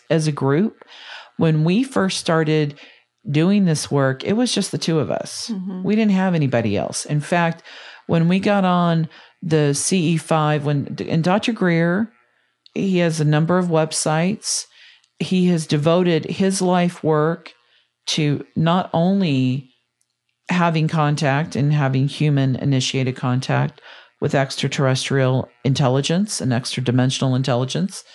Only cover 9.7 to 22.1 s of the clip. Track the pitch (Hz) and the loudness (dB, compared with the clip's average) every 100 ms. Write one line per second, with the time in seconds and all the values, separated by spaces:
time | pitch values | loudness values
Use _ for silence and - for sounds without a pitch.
9.7 | 143 - 190 156 160 - 160 151 151 147 | 0 0 0 2 0 0 0 2 0 0
10.7 | 143 - - - 165 175 208 240 220 180 | -2 -4 -8 -2 0 2 0 0 0 2
11.7 | 165 170 190 226 _ _ _ _ _ _ | 2 2 0 -4 _ _ _ _ _ _
12.7 | - 196 180 170 160 151 151 165 180 175 | -6 -2 0 0 0 2 2 2 0 2
13.7 | 160 160 - 175 156 180 220 - - - | 0 0 -2 -2 0 -2 -4 -6 -8 -10
14.7 | - - - _ - 156 185 180 170 151 | -20 -20 -20 _ -8 -2 2 2 0 0
15.7 | 151 156 175 180 160 - 175 190 190 185 | 0 2 2 2 0 -2 -2 -2 0 0
16.7 | 180 175 - 156 151 156 170 - - _ | 2 0 -2 0 2 0 -2 -10 -20 _
17.7 | _ _ _ - - 147 139 - - 165 | _ _ _ -6 -2 0 -2 -4 -2 0
18.7 | 180 - 165 180 196 175 135 127 135 - | 0 0 0 2 2 0 2 0 -2 -8
19.7 | _ _ _ _ _ _ _ - 180 170 | _ _ _ _ _ _ _ -4 0 2
20.7 | 160 156 160 147 147 147 139 165 - 143 | 2 0 2 0 0 0 0 -2 0 0
21.7 | 151 135 131 143 | 2 2 0 0